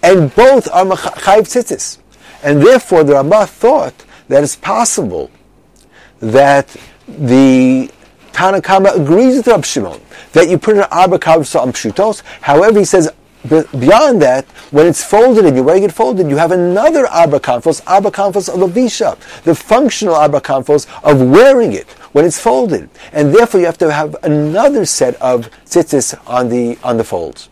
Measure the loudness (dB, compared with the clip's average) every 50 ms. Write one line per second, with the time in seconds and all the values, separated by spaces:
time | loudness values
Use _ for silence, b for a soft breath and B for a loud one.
0 | 4 4 2 2 2 0 2 4 4 4 4 2 0 0 -2 -2 0 0 -4 -6
1 | -6 -12 -12 -6 0 2 2 2 2 0 -4 -6 -4 -4 -8 -10 -10 -14 -14 _
2 | _ _ B B B B B B -4 -2 0 4 4 4 4 4 2 0 2 2
3 | 4 4 2 0 2 2 2 0 0 -2 -6 _ 0 0 0 0 -2 -6 -12 _
4 | -20 b b b b b 0 0 0 0 -6 -10 -8 -6 -4 -2 -2 -4 -4 -6
5 | -6 -6 -8 -10 -10 -12 _ _ _ _ _ _ _ _ _ _ _ b b b
6 | b b b b -8 0 2 2 4 4 2 0 -2 -4 -14 B B B B B
7 | _ -20 -12 -8 -2 0 2 4 4 4 4 4 2 2 0 -2 -4 -6 _ _
8 | _ _ _ _ _ _ -6 -4 -2 -2 -2 -2 -2 0 0 2 2 2 0 0
9 | 0 2 2 2 4 2 2 0 0 0 0 0 0 -4 -6 -6 -6 -8 -12 -16
10 | _ B B B B B 2 2 2 2 0 -2 0 0 0 0 0 -2 0 0
11 | 2 2 0 -2 0 0 0 0 0 -2 -4 -4 -4 -4 -6 -6 -8 -6 -4 -2
12 | -2 -2 -4 -6 B B B B -4 0 2 2 4 4 2 2 0 2 2 0
13 | 0 0 -4 _ _ _ _ _ -6 -2 0 0 0 -2 -8 -2 2 2 4 4
14 | 4 2 2 2 2 0 0 -2 -4 _ B B B B 0 2 2 2 0 -2
15 | -4 -2 2 2 4 4 4 4 2 2 2 2 0 2 2 2 0 -2 -2 -2
16 | -4 -4 -2 -2 -2 -2 0 -2 0 0 0 -2 0 -2 -2 0 0 0 0 0
17 | -2 0 2 0 2 2 2 -2 -2 -2 -4 -2 -2 -4 -4 -4 -4 0 0 0
18 | 0 0 -4 -2 -4 -2 -2 -4 -6 -6 -4 -2 -2 -2 0 -2 -2 -2 -2 -4
19 | -4 -6 -6 _ B B B B B -2 -2 -2 -2 -2 0 0 0 0 -2 -4
20 | -4 -2 0 2 2 0 0 -2 -4 -4 -4 -4 -2 0 -2 -2 -2 B B B
21 | B 0 2 2 2 4 4 6 6 6 4 2 0 -2 -4 -8 -10 B B B
22 | B B _ 0 0 0 -2 -4 -4 -2 -2 0 -2 -2 -4 -6 -6 -10 B B
23 | B B B -2 -2 2 4 2 2 2 0 0 0 0 -2 -2 -2 -2 -2 -2
24 | -6 -6 -8 -8 -4 -2 -2 -2 -2 -2 -2 0 0 0 0 0 -4 -4 -2 -2
25 | -2 -4 -4 -4 -4 -4 -4 -4 -6 -8 b b b _ -2 -2 -2 0 -2 -4
26 | -4 -4 -10 -14 _ -6 -4 -4 -4 -2 -4 -4 -4 -6 -8 -8 -6 -6 -4 -4
27 | -4 -6 -6 -8 -8 -10 -14 -18 -20 _